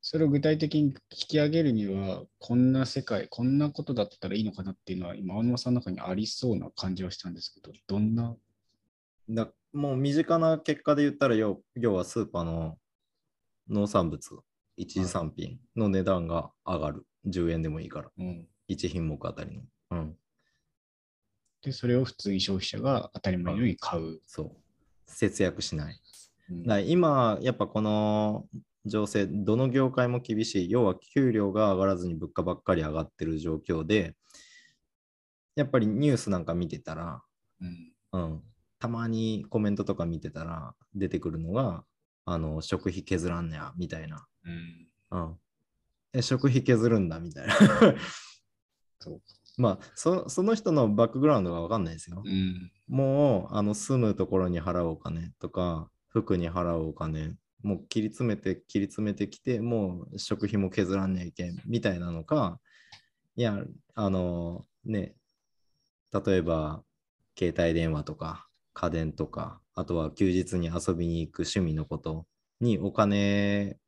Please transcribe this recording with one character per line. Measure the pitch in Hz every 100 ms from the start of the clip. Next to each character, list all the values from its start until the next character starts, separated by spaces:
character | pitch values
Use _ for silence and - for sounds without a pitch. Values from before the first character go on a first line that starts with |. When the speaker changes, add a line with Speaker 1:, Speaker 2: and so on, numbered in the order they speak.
Speaker 1:
そ | - 156
れ |
を | 156
具 | 143
体 | 151 156
的 | 156 156
に | 147
引 | 139 _
き | - - 151
上 | 147
げ | 160
る | 156
に | 113 101
は、 | 98 95 92 - _
こ | -
ん | 120 127
な | 131 131
世 | -
界、 | - 104 -
こ | -
ん | 120 139
な | 147
こ | 143
と | -
だ | 123
っ | 101 -
た | 95
ら | 101
い |
い |
の | 107
か | -
な | 95
っ | 92
て | -
い | 92
う |
の | 90
は、 | 87
今、 | 95
青 | 95
沼 | 117 120
さ | -
ん |
の | 123
中 | 104
に | 92
あ | -
り | 92 110
そ | - 127
う | 104
な | -
感 | - 95
じ | 92
は | 92
し | -
た | 90
ん |
で | 85
す | -
け | _
ど、 | - - _
ど | 98
ん | 107
な？ | 113 117 117 _ _ _ _ _ _ _ _ -
Speaker 2:
だ-、 | 110 110 _ _
も | 143 143
う | 131
身 | 139
近 | 143 160 165
な | 160 160
結 | 156 147
果 | -
で | 147
言 | 143
っ |
た | 143 139
ら、 |
要-、 | 110 110 92 _
要 | - 117
は | 95
ス | 90 -
ー | 104
パ | 85
ー |
の | 85 82 80 80 _ _ _ _ _ _ _ _ -
農 | 107 104
産 | 104 85
物、 | 71 - - _ _ _ -
一 | 90 -
次 | 92
産 | 92 80 73
品 | 82 - _
の | - 107
値 | 95
段 | 92 92 82
が | 82 - _
上 | - 85
が | 76
る。 | 73
Speaker 1:
は |
い。 | - _ -
Speaker 2:
十 | 90 85
円 | 82
で | 80
も | 78
い | -
い |
か | -
ら。 | - -
Speaker 1:
う |
ん。 | 92 85 82 _ _
Speaker 2:
一 | 95 90
品 | 92 82
目 | 76 -
あ |
た | -
り | - -
の。 | - _ _
う | 87
ん。 | 78 80 _ _ _ _ _ _ _ _ _ _ _ _ _ _
Speaker 1:
で、 | 143
そ | 131 123
れ | 123
を |
普 | 127
通 | - 101
に | 95
消 | - 95
費 | -
者 | -
が | 131 131 -
当 | -
た | -
り | 90
前 | 85
の | 90
よ |
う | 120
に | 82
買 | - 85
う。 |
Speaker 2:
う | 80
ん。 | 80
そ | _ -
う。 | 76 - _ _ _ _ _
節 | - 104 -
約 | 92 -
し | -
な | 78 76
い。 | - _ - - _ _
Speaker 1:
う |
ん。 | -
Speaker 2:
だ | 123
か | 104
ら |
今、 | 95 170 170 139 117 101
や | 127
っ | 123
ぱ | 104
こ | 110
の | 107 107 107 107 107 107 - - - _ 107
情 | 107 104
勢、 | 110 98
ど | 104 101 113
の | 131
業 | 127 131
界 | 131 123
も | 123
厳 | 123 107
し | 113 101 90
い。 |
要 | 117
は | 110
給 | 90 _ - 135
料 | 107 101
が | 98 107
上 | 95
が | 98
ら | 95
ず | 90
に |
物 | 82 82
価 | -
ば | 85
っ | 87
か | -
り | 87
上 | 76
が | 78
っ | 78
て | _
る | 80 80
状 | 82 80
況 | - 82
で、 | 80 107 82 - _ - - - _ _ _ _ _ _ _ _ _
や | -
っ | 139
ぱ | 131
り | 107
ニ | 107 147
ュ |
ー | 123
ス | -
な | 95
ん |
か | 80
見 | 85 87
て | 78
た | -
ら、 | 80 85 69 - _ _ _
Speaker 1:
う |
ん。 | 90 87 82 _ _
Speaker 2:
う | 95
ん。 | 82 78 - _ _ _
た | 120
ま | 117 117
に | 113 113 107 107
コ | 117
メ | 107
ン | 101
ト |
と | 98 98
か | 85
見 | 82
て | -
た | 78
ら | 82 82 67 - _
出 | 101 95
て | 82
く | 85
る | 80
の | 82
が、 | 104 131 82 - _ _ _
あ | - 85
の、 | 80 78
「食 | - 92 95
費 | 90
削 | - 90 87
ら | 85
ん | 85
ね | 78
や」 | 78 85
み | 87
た | 82
い | 78
な。 | 76 - _
Speaker 1:
う | 85
ん。 | 85 85 82 82 _ _
Speaker 2:
う | 90 82
ん。 | 82 _ _ _ _ _ _ _
「え、 | 131
食 | 123 131 139
費 | 127
削 | 127 120 117
る | 113
ん | 90
だ」 | 82
み | 85
た | -
い | -
な。 |
<laughs> | - 208 - 233 - - - - - _ _ _ _ _ _
Speaker 1:
そ | -
う。 | 78 _ _ _ -
Speaker 2:
ま | 123 92
あ、 | -
そ、 | - 160 185 -
そ | -
の | 196
人 | 220 -
の | 156 117
バ | 104 117
ッ |
ク | 127
グ | 147
ラ | 139
ウ |
ン |
ド | 90
が | 85
わ | 85
か | 110
ん |
な | 85
い |
で | 80
す | -
よ。 | 87
Speaker 1:
う | 104
ん。 | 95 95 92 90 _ _
Speaker 2:
も | 131 135 139 147 107 92
う、 |
あ | 107
の、 | 104
住 | 104 - 131
む | 113
と | 98 92
こ | 95
ろ | 90
に | 87
払 | 80 87
う | 85
お | 80
金 | 80 80 85 -
と | 87
か、 | - 87 82 80 _ _
服 | 117 107 92
に | 85
払 | 87 85 82
う | 80
お |
金、 | 76 80 78 78 87 _ _
も | 101 95
う | -
切 | -
り | 107
詰 | - 120
め | 101
て、 | - 90 _
切 | 107
り | 98
詰 | -
め | 107
て | 101 101
き | -
て、 | - 120
も | 117 117 98 90 -
う | 104
食 | - 101 104
費 | 101
も | 98
削 | 92 92 95
ら | 95
ん |
ね | 92
や | 87
い |
け | - 87
ん | 87 -
み | 117
た | 104
い | 90
な | 87
の | 82
か、 | 78 151 101 85 _ _ _ - _ _ _ -
い |
や、 | 120 101 - - _
あ | - 101
の、 | 95 90 87 85 85 - _
ね、 | - 107 90 - _ _ _ _ _ _ _ _ _
例 | 101 98 92
え |
ば、 | 82 80 76 76 - _ _ _ _ -
携 | 87 80
帯 | 85
電 | 82 82
話 | 78
と | 73
か、 | 80 82 80 - _ _ -
家 | 87
電 | 82 80
と | - 78
か、 | - - - _
あ | -
と | 92 85
は | 78
休 | 76 98
日 | 90 87 90
に | 85
遊 | 85 -
び | 85 85
に | 82
行 | 80
く | -
趣 | 85 -
味 | 87
の | 78
こ | 76 78
と | - 80 82 _ _ _
に | 120 107
お | 98
金 | - 104 101 101 101 101 101 101 -